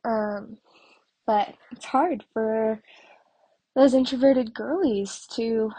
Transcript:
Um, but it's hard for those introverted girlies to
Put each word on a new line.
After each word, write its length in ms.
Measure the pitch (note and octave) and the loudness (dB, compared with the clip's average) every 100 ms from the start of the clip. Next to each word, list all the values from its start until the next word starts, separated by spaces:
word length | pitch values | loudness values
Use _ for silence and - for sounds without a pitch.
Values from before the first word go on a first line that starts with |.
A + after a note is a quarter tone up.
| B3 | -4
Um, 520 | A3 G#3 G#3 G#3+ G#3+ _ _ _ _ _ _ - | -2 -2 -6 -12 -20 _ _ _ _ _ _ 0
but 280 | G#3 - - - | 0 0 -8 -20
it's 140 | - - | -18 -4
hard 400 | C4 F4 B3 - | 0 0 -2 -8
for 480 | A3 A3 A3 A3 A3 _ - - _ _ _ _ _ _ C4 | -4 -2 0 -2 -4 _ -20 -20 _ _ _ _ _ _ 4
those 180 | C#4 C4 | 6 6
introverted 580 | B3+ B3+ C4+ C4 A3+ | 2 4 4 4 0
girlies 760 | - A3+ F4 D4+ G3+ G3 - - - | -6 -6 -2 0 0 -4 -10 -12 -6
to 360 | A3+ A3+ A3 | -2 0 -2